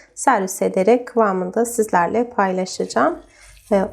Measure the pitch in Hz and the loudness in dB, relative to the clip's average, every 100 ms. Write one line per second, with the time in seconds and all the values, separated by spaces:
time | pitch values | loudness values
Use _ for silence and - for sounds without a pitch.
0 | - - - 233 190 - 190 190 190 247 | -20 -4 0 2 0 -2 -2 0 4 2
1 | 254 233 214 185 185 202 240 - 214 185 | 2 0 2 0 -2 -2 -2 -2 0 0
2 | 170 - 240 - 190 185 185 - 185 220 | 0 0 -2 0 -2 0 -4 -4 -4 0
3 | 285 339 - _ - - - 202 190 | 0 -2 -12 _ -20 -16 -2 0 2